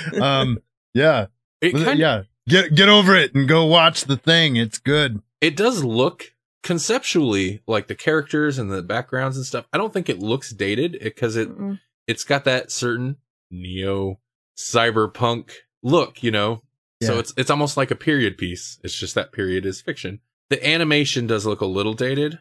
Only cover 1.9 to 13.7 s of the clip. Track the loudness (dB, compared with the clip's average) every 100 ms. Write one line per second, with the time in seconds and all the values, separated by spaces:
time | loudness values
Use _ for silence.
1.9 | 2 2 0 -6 _ 2 4 6 6 8
2.9 | 8 8 6 4 2 4 4 6 6 4
3.9 | 2 -2 -2 2 4 4 2 -2 -4 0
4.9 | 0 0 -4 -12 _ 0 2 0 0 0
5.9 | 2 0 -2 -14 _ _ _ -4 -2 -2
6.9 | -2 0 0 2 0 -2 -4 -2 -2 -4
7.9 | -6 -2 -2 0 -2 0 -2 -4 -6 -4
8.9 | -6 -4 -4 -4 -6 -8 -8 -6 -4 -4
9.9 | -4 -4 -4 -4 -4 -6 -6 -4 -2 -4
10.9 | -6 -10 -6 -4 -4 -6 -8 -10 -10 _
11.9 | _ -8 -6 -2 -2 0 -2 -4 -6 -4
12.9 | -2 -4 -8 _ _ _ -14 -10